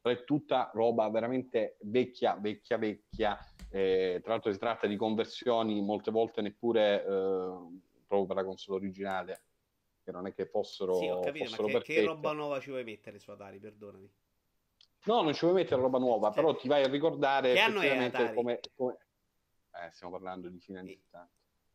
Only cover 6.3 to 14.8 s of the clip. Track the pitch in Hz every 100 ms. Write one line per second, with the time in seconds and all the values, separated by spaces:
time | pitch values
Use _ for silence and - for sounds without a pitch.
6.3 | - 104 - 117 110 104 101 95 98 95
7.3 | 92 92 90 85 92 _ _ _ 101 95
8.3 | 95 95 92 - 95 98 92 98 95 90
9.3 | 92 _ _ _ _ _ _ - 90 95
10.3 | - 95 107 98 - 95 92 90 90 113
11.3 | 143 120 110 107 117 131 156 104 151 151
12.3 | 151 147 135 139 131 117 107 - 101 -
13.3 | 101 98 98 107 107 104 95 98 _ _
14.3 | _ _ _ _ _